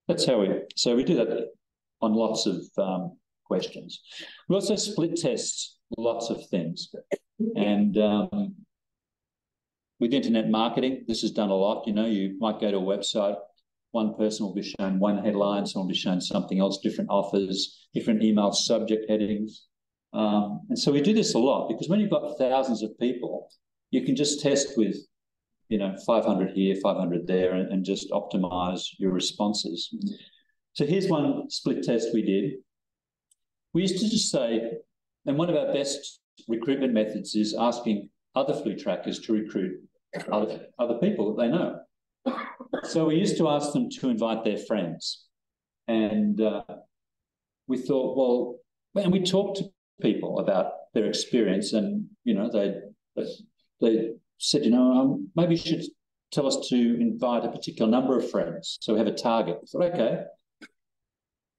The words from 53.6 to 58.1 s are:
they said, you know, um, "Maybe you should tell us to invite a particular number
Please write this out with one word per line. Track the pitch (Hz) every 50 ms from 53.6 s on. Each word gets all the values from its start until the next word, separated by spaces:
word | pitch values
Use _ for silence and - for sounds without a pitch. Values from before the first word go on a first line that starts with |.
| _ _ _ -
they | - 113 110 110 113 113 - - _ _ _ -
said, | - - - 147 -
you | 113
know, | 117 127 127 127 127
um, | 127 135 139 - - - - -
"Maybe | 165 175 175 165
you | 330
should | - 330 165 - - - - _ _ _ _ _ _ -
tell | - 156 139 135
us | 135 - - -
to | 131
invite | 123 120 117 120 117 120 117 104 - - 120 120 117 117
a | 117
particular | - - - - - - - 110
number | 113 - - -